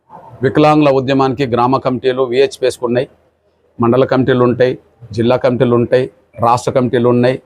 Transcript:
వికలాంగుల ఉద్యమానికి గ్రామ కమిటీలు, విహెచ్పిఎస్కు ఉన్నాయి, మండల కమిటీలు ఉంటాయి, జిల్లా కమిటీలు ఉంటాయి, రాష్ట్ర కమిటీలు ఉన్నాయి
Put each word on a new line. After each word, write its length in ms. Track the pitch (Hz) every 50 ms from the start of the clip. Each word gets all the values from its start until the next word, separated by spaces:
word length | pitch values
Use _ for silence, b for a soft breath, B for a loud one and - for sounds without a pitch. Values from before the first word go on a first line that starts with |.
| _ _ - - - - - -
వికలాంగుల 500 | 123 131 - 151 151 151 151 156 147 143
ఉద్యమానికి 560 | 135 135 131 131 139 135 135 131 123 113 143
గ్రామ 300 | 120 113 117 120 123 135
కమిటీలు, 460 | 131 - 135 127 117 - 131 127 131 135
విహెచ్పిఎస్కు 600 | 120 120 131 139 131 - - 127 127 123 - 127
ఉన్నాయి, 220 | 117 120 123 143 - _ _ _ _ _ _ _ _ _ _ _ _ _ -
మండల 240 | 117 117 120 131 131
కమిటీలు 380 | 123 135 131 123 131 127 123 123
ఉంటాయి, 300 | 127 120 123 127 127 127 - _ _ _ _ - -
జిల్లా 240 | 101 117 113 120 127
కమిటీలు 380 | 123 - 131 123 117 131 120 120
ఉంటాయి, 300 | 120 117 113 127 127 131 135 - _ _ _ - -
రాష్ట్ర 320 | 113 117 120 120 - 135
కమిటీలు 380 | 120 135 123 117 127 123 117 123
ఉన్నాయి 280 | 123 123 123 127 131 - -